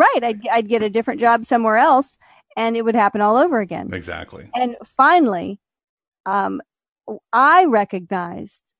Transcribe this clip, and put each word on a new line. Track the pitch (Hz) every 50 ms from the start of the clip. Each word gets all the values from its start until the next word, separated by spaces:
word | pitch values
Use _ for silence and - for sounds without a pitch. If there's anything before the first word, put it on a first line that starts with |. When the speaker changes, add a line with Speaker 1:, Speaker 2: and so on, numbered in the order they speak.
Speaker 1:
Right. | 320 508 539 277 233
I'd, | 233 220 208 226 233
I'd | 214 233 220 202
get | 233 226 214
a | 214
different | 196 226 226 - 226 208
job | 233 233 233 233 220
somewhere | - 262 233 226 220 214
else | 226 269 330 277 262 277 - - _ _ _ _ _ _ _ -
and | 220 226 226 233 226
it | 226
would | 226 220
happen | 240 208 202 - 208
all | 208 208 220
over | 254 302 359 294 226
again. | 202 175 170 - 92 - 90
Speaker 2:
Exactly. | 90 - 90 82 82 - - - - - - -
Speaker 1:
And | 240 254 247 240 - 226
finally, | - _ - 262 294 349 359 302 233 196 170 180 190 202 - _ _ _ _ _ _ _ _ _ _ _ _ -
um, | 190 196 202 196 196 196 - - _ _ _ _ _ _ _ _ - 214 - - _ -
I | 233 262 294 330 370 381
recognized | 311 233 208 202 - - 185 175 - 196 180 175 170 180 - - 196 - - _ _ _ _